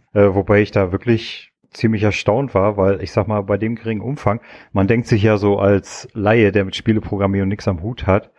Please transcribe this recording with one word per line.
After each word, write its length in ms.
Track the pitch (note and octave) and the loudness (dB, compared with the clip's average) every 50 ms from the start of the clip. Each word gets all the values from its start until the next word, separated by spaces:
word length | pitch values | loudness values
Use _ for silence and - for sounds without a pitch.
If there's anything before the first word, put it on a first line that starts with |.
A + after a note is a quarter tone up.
| _ _ - | _ _ 0
Äh, 220 | G#2 G2+ G2+ F#2 | 2 2 4 4
wobei 260 | G2+ F#2+ - G#2 G#2 | 2 2 2 2 2
ich 80 | G#2 - | 2 2
da 220 | - G#2+ G2 F2+ | 0 -2 0 0
wirklich 580 | F2+ F#2+ - B2 A#2 A2 - - - - - _ _ _ _ _ | -2 -4 0 0 0 0 -2 -6 -14 -16 -20 _ _ _ _ _
ziemlich 320 | - - - A2+ A2 G#2 G#2 | -8 -2 -2 0 0 0 0
erstaunt 500 | G#2+ F#2+ - - - G#2 A#2+ C#3 C3+ - | 0 -2 0 0 0 0 0 -2 -2 0
war, 240 | G2 F#2+ G#2 G#2+ G2+ | 0 0 0 0 2
weil 240 | F#2+ G2 G2 F#2 | 0 0 0 -2
ich 100 | - F2+ | -4 -4
sag 160 | - - G2+ G2+ | -4 -4 -2 -2
mal, 140 | G#2+ G#2 | -2 -4
bei 160 | G2 G2 G#2 G2 | -2 -2 -2 -2
dem 180 | G#2+ A2 A#2 | -2 -4 -6
geringen 260 | A2 - A2+ A2+ G#2 | -6 -6 -6 -6 -6
Umfang, 400 | - A#2+ C#3+ C#3+ - A2 G#2 A2 - - - - - _ - | -6 -8 -8 -4 -2 -2 -2 -2 -6 -14 -20 -20 -20 _ -2
man 140 | G2+ F#2+ G2 | 0 2 2
denkt 200 | A2+ A#2 A#2+ - | 2 0 2 2
sich 160 | B2 G#2+ G2 | 2 2 4
ja 140 | A2 G#2+ G2+ | 4 2 4
so 220 | G2+ G2+ G2+ G2 | 2 2 2 2
als 480 | G2+ G2 G2+ G2 - - - - - - - | 2 2 2 2 0 -4 -12 -18 -18 -14 -8
Laie, 380 | A2 G2 G#2 A2 A#2+ A2 G2+ | -4 0 2 4 4 4 4
der 140 | F#2 G#2 G2 | 4 2 -2
mit 100 | F#2+ - | -2 -6
Spieleprogrammierung 760 | - - - A2 G#2+ - - G#2 G2 G2 G2 G2 G2 G2 F#2+ | -4 -2 0 0 0 -2 -4 -4 -2 -2 0 0 0 0 -2
nichts 180 | G2+ G#2 - A2 | -2 -2 -2 -4
am 140 | F#2+ E2 | -4 -4
Hut 260 | E2 A2 B2+ - - - | -6 -8 -8 -4 0 0
hat, 240 | F#2 G#2+ - - _ | 0 0 0 -4 _